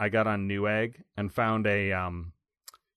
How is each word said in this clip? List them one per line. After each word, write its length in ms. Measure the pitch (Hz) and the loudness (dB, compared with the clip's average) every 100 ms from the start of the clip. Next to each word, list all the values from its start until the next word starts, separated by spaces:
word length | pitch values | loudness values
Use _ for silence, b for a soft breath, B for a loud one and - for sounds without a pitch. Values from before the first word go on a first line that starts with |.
I 80 | 104 | 0
got 180 | 110 110 | 2 2
on 220 | 104 98 | 0 0
Newegg 560 | 101 101 107 117 120 - - | 0 0 0 -2 -6 -12 -6
and 160 | 101 | -4
found 320 | - 113 110 107 | 0 0 2 2
a, 240 | 101 98 | 2 2
um, 400 | 92 90 87 85 - _ _ - - _ | 0 -2 -6 -10 -14 _ _ -20 -20 _